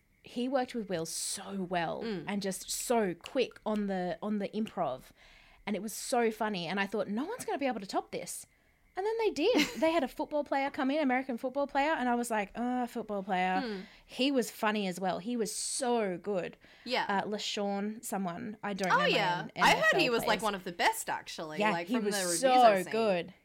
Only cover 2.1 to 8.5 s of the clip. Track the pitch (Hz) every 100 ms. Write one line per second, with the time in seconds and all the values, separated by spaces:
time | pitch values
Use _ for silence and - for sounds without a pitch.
2.1 | 190 151 202 196 190 - - - 233 202
3.1 | 165 - 269 233 - - 214 202 190 180
4.1 | 165 208 214 202 208 220 - 160 131 -
5.1 | - - - - - - 202 214 - -
6.1 | 240 233 220 214 196 170 196 196 220 185
7.1 | 208 320 508 - 370 269 220 196 320 440
8.1 | 180 - - -